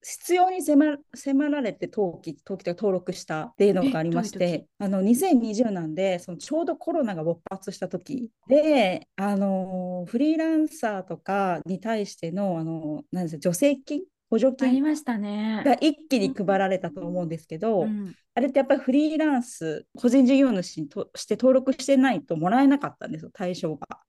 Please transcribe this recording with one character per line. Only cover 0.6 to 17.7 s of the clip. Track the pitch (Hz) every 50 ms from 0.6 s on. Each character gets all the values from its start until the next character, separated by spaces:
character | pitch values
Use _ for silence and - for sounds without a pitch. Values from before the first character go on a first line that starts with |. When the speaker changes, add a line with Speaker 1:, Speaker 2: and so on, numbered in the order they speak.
Speaker 1:
迫-、 | 285 302 294 277 311 302 294 285 _ _ -
迫 | - - 277 269 269 302 294
ら | 285 294
れ | 254 202 185
て | _ 185
登 | 175 - 220 202 175 165 -
記、 | - 165 151 _ _
登 | - 196
記 | 180 -
と | 175
い |
う | 175
か | -
登 | 214 202 185
録 | 180 180 -
し | 175 - -
た | - 160 156 156 240
っ | _
て | - 196
い | 208
う | 190
の | 185 180 269
が | 254 160
あ |
り | 160 170
ま | 165 170 202
し | 196
て、 | - 185
Speaker 2:
え、 |
ど | 180
う | 175
い | 165
う | 156
時？ | - _ _ _
Speaker 1:
あ | 202 190
の、 | 196 190
二 | 190 208 240
千 | 254 370 381 320 240
二 | 226 220 208
十 | 208 247
な | 220 196 175
ん | 165 156 156
で、 | 180 190 196 180 175
そ | - -
の | 175 -
ち | - - 285
ょ | 320
う | 339
ど | 277 320
コ | - - 330
ロ | 311 220 269
ナ | 214 190
が | 160
勃 | 156 170 165 165 _ -
発 | 196 190 - 202
し | 185 -
た | 190
時 | 180 - 170 _ - - - 240 226 _ _ _ -
で、 | 262 302 302 311 294 262 214 185 180 - - _ _
あ | - 196 202 202
の、 | 196 202 196 190 190 185 190 185 185 180 180 180 180 175 -
フ | -
リ | 240 285 311 320
ー | 320
ラ | 320 320 320
ン | 311 311 302
サ | - - - 220 208 190
ー | 185
と | - 170 156
か | _ - 196 202 196 185 175 156 156
に | 165 190 175
対 | - 220 226 214 202
し | 202 -
て | _ - 165
の、 | 165 196 202 196 175 165
あ | 160
の、 | 165 165 160 160 - - - - _
な | - 180
ん | 180
で | 160
す | 165
か、 | 147
助 | - 180 170
成 | - 285 285 285
金？ | 277 _ - 302 294 381 _ _ _ _ _
補 | 226 226
助 | 233 269 254
金？ | - 262 262
Speaker 2:
あ |
り | 247 269
ま | 285 311 302
し | 302 -
た | - 233 208
ね。 | 208 202 208 214 214 220 220 208 -
Speaker 1:
が | 214 240
一 | 240 277 320 294 - - -
気 | 269 233
に | 196 180
配 | - - 190 180 196 190
ら | 196 185
れ | 190 185
た | - 170
と | - 190 170
思 | 170 175 180
う | 175
ん | 160
で | 165
す | 160 _
け | _ 160 160
ど、 | 202 226